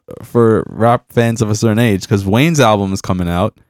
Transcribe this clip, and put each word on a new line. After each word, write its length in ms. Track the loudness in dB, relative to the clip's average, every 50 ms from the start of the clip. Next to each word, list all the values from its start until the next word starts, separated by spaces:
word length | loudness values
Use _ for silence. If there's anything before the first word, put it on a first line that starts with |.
| _ -18 -20 -20 -12
for 400 | -4 0 2 4 4 4 2 0 -4
rap 440 | -4 -2 0 2 2 0 -2 _ -2
fans 280 | 0 0 0 0 -2
of 100 | -2 -2
a 40 | -2
certain 240 | 0 0 0 0 2
age, 300 | 2 0 0 -2 -2 -2
'cause 160 | -2 -2 -2
Wayne's 340 | 0 0 2 2 2 2 2
album 340 | 2 2 2 2 0 -2 -6
is 80 | -6
coming 280 | -4 -4 -4 -4 -2 -2
out 300 | -2 -2 -2 -4 -6 _ _ _